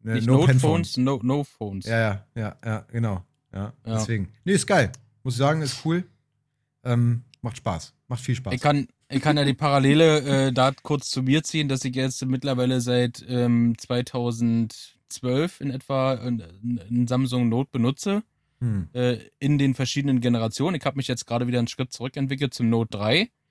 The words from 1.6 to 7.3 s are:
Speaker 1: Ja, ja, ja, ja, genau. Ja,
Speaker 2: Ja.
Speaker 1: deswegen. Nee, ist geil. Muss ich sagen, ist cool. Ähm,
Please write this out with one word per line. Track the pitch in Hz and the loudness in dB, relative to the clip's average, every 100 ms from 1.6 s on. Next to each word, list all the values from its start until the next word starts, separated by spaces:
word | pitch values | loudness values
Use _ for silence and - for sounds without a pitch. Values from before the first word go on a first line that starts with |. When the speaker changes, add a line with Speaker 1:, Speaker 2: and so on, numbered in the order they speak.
| 107 98 92 | -10 -8 -2
Speaker 1:
Ja, | 113 | 0
ja, | 110 98 - - | 0 -2 -8 -8
ja, | 107 - 113 | -8 -8 -6
ja, | 110 - | -6 -6
genau. | 117 117 95 - _ _ | -4 -2 -4 -8 _ _
Ja, | 95 104 - - | -10 -10 -10 -6
Speaker 2:
Ja. | 110 | -4
Speaker 1:
deswegen. | 107 113 95 _ | -2 -4 -6 _
Nee, | - | 0
ist | 196 - | 0 2
geil. | 190 117 - _ _ | 2 2 -2 _ _
Muss | 131 127 | -8 -2
ich | |
sagen, | 135 160 | 0 0
ist | 147 - 156 | -4 -6 -4
cool. | 165 180 _ _ _ _ _ _ _ | -4 -4 _ _ _ _ _ _ _
Ähm, | 123 120 120 120 - | -2 2 2 0 -4